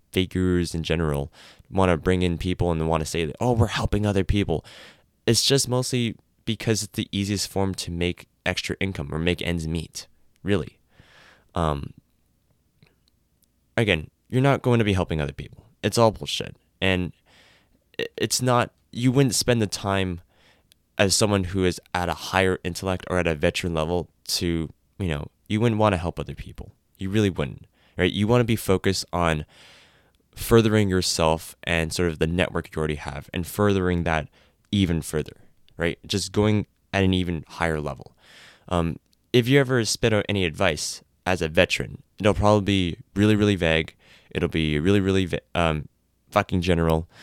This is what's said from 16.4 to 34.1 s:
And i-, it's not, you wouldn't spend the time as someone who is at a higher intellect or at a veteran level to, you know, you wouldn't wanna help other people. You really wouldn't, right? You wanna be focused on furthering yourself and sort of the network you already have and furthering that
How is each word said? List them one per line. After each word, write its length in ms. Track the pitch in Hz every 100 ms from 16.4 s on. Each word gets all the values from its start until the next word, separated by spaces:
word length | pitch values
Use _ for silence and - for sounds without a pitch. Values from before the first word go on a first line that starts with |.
| 50 - _ _
And 320 | 95 92 87 - _ _ _ _ _ _ _ -
i-, 60 | - -
it's 240 | 110 -
not, 320 | 127 120 107 - _
you 220 | - 127
wouldn't 220 | 127 135
spend 260 | - - 120
the 60 | 104
time 560 | - 101 98 92 87 - _ _ _ _ _ _ -
as 180 | 101
someone 300 | - 107 101
who 220 | 90 95 90
is 120 | 82 -
at 160 | 90 87
a 60 |
higher 440 | 80 - 95 95 90
intellect 400 | 90 85 95 90 -
or 80 | 90
at 80 | 85
a 80 |
veteran 400 | 76 87 - 90
level 340 | 80 78 87 78 _ -
to, 440 | - 87 82 78 - _ -
you 100 | 92
know, 200 | 73 - - -
you 120 | 107
wouldn't 180 | 117 107
wanna 200 | 107 90
help 200 | 85 80
other 160 | 76
people. 380 | 73 - - - - _ _
You 140 | 95
really 180 | 107 101
wouldn't, 380 | 80 69 50 - _ _ -
right? 120 | 90
You 160 | 95 104
wanna 180 | 123
be 120 | 113 110
focused 480 | - 92 98 92 -
on 320 | 87 85 78 - - - - _ _ _ _ _
furthering 540 | - - 117 110 107 101
yourself 680 | 92 - - 80 80 - -
and 300 | - 85 80
sort 160 | 85 87
of 120 | 78
the 60 | 82
network 480 | 87 85 85 -
you 40 | 80
already 160 | 78
have 340 | 73 - 71 -
and 120 | - 82
furthering 580 | - 104 95 90 87
that 240 | 82